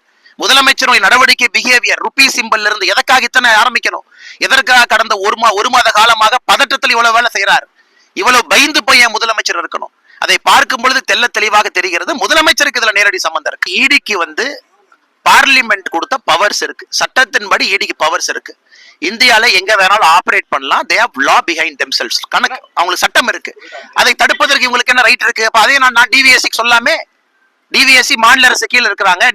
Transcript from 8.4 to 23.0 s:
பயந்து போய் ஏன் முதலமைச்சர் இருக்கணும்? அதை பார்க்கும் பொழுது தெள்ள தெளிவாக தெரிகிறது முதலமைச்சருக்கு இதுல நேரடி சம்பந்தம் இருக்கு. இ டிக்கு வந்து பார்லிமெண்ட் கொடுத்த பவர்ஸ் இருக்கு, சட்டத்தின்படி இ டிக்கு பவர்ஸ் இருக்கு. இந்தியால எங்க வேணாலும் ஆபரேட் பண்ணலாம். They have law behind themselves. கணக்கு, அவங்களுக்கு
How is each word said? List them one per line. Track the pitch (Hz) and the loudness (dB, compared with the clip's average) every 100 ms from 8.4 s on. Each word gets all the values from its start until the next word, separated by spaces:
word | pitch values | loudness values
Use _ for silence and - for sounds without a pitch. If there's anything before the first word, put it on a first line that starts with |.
| 156 | 2
பயந்து | 214 302 294 233 | 2 2 0 2
போய் | 254 | 2
ஏன் | 240 214 | 2 0
முதலமைச்சர் | 226 214 208 170 | -4 -4 -4 -6
இருக்கணும்? | 160 - - _ _ - | -6 -10 -12 _ _ -6
அதை | 170 180 - | -2 0 2
பார்க்கும் | 240 262 254 | 2 2 -2
பொழுது | 254 262 - | -2 -2 -2
தெள்ள | 202 240 220 | -2 -2 -2
தெளிவாக | 214 214 208 185 | 0 0 0 -2
தெரிகிறது | 185 170 175 269 | -4 -4 -4 -4
முதலமைச்சருக்கு | 202 311 320 - 285 240 | 0 2 2 0 -2 0
இதுல | 226 202 | -2 0
நேரடி | 202 185 | 0 0
சம்பந்தம் | 165 160 143 | -4 -4 -6
இருக்கு. | - 175 196 | -8 -6 -2
இ | 269 | 0
டிக்கு | 285 - 196 | -2 -2 -4
வந்து | 160 156 262 302 - _ _ _ _ _ 170 | -4 -4 -6 -8 -16 _ _ _ _ _ 2
பார்லிமெண்ட் | 226 277 262 226 202 - | 2 2 0 0 -4 -4
கொடுத்த | 165 160 269 - | -8 -6 -4 -2
பவர்ஸ் | 160 202 - 147 | 0 0 -2 -6
இருக்கு, | - - - | -10 -10 -6
சட்டத்தின்படி | 165 262 262 247 202 202 240 | -2 0 0 -2 0 0 0
இ | 196 | -2
டிக்கு | 196 - | -4 -4
பவர்ஸ் | 156 170 - | -2 -2 -6
இருக்கு. | 131 - - _ - - _ 165 | -8 -12 -18 _ -20 -20 _ -8
இந்தியால | 226 254 220 233 185 | 0 2 4 2 0
எங்க | 190 208 | 0 0
வேணாலும் | 185 214 165 175 | 2 2 4 2
ஆபரேட் | - 202 - | 2 -2 -4
பண்ணலாம். | 143 135 208 294 | -6 -2 -2 0
They | 185 | -2
have | 240 131 143 | -2 0 2
law | 208 170 | 2 0
behind | 160 160 139 | -4 -4 -6
themselves. | 135 - 120 - - | -6 -6 -6 -8 -4
கணக்கு, | 190 247 254 - - | -2 -2 -6 -8 -4
அவங்களுக்கு | 180 180 | -4 -2